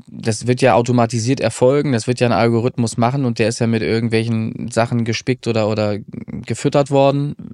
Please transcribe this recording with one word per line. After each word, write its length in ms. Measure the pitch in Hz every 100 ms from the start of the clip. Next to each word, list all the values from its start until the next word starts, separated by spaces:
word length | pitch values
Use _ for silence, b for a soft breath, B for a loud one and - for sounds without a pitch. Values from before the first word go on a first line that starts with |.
| -
das 380 | - - 107 120
wird 140 | 123
ja 120 | 127
automatisiert 680 | 104 117 123 117 120 110 135
erfolgen, 520 | 113 - 127 143 147
das 140 | 120 -
wird 140 | 123
ja 80 | 120
ein 40 |
Algorithmus 640 | 101 117 117 120 - 113 -
machen 280 | 113 139
und 140 | 127 113
der 100 | 110
ist 100 | 117
ja 80 | 113
mit 160 | 113
irgendwelchen 840 | 80 113 117 113 113 113 110 - 110
Sachen 340 | 113 113 120
gespickt 420 | 113 110 - 123 -
oder, 200 | 110 104
oder 300 | 110 107 104
gefüttert 920 | - - - - 104 113 147 147 139
worden, 440 | 139 139 143 143 - -